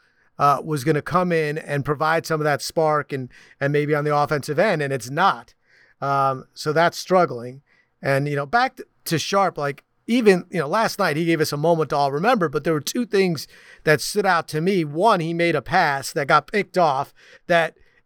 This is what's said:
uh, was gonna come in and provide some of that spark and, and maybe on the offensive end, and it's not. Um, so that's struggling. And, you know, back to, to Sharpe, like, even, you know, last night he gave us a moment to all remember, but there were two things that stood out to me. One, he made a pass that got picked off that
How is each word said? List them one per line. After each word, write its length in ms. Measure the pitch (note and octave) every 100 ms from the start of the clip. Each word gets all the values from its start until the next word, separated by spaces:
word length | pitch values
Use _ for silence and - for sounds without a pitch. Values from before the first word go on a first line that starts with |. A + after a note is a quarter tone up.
| _ _ _ -
uh, 240 | C#3+ C#3
was 200 | D#3+ D3
gonna 180 | C#3 D3+
come 300 | - E3+ F3+
in 260 | E3 D3 D3+
and 280 | - C#3+ C#3+
provide 400 | C#3+ D#3 E3 D#3+
some 140 | D#3
of 40 | D3+
that 160 | C#3+
spark 500 | - E3 D#3 D3+ -
and, 160 | C3+ B2+ - - -
and 120 | C#3
maybe 200 | D3 D3 D3
on 80 |
the 120 | D3 D3
offensive 440 | C#3+ D3 D3 D3
end, 220 | G#3+ D#3+
and 100 | C#3
it's 160 | C3+ A#2+
not. 440 | D3 F#3+ A#2+ - _ _ _ _ -
Um, 440 | C#3 C#3 C3+ C3 -
so 200 | - D#3
that's 240 | D#3 E3+ -
struggling. 640 | - F#3 D#3+ A#2+ B2 C3+ _ _ _ _
And, 260 | C#3+ C#3 D3
you 80 | C#3+
know, 80 | C#3
back 320 | - A#3+ -
to, 80 | - _ -
to 140 | D#3+
Sharpe, 380 | - G3 F#3 D#3+
like, 260 | C#3+ C#3 _ _ -
even, 380 | B3 G#3+ F3+ -
you 100 | C3
know, 80 | C3+
last 300 | G#3+ G#3+ -
night 200 | F3+ D3
he 80 | E3
gave 160 | D#3+
us 100 | D#3
a 60 | C#3+
moment 320 | D#3+ E3 D3
to 60 | D3
all 140 | C#3+
remember, 380 | C#3+ G#3+ B3 D#3+
but 140 | D3
there 100 | E3
were 60 | D3+
two 260 | - B3 A#3+
things 420 | G3 F#3 D3+ - - - -
that 180 | D#3+ D3+
stood 240 | - G#3 F#3+
out 220 | E3+ -
to 120 | D3+
me. 220 | F3 G3
One, 360 | D3+ D3+ A3+ F#3+
he 140 | E3
made 220 | E3+ E3+ D3+
a 60 |
pass 500 | - F3+ D#3 C#3 -
that 140 | D#3+ C#3
got 220 | D3+ -
picked 260 | G#3 F#3 F3+
off 360 | D#3+ C3+ C#3 _ - - -
that 280 | E3+ D#3+ _ _ _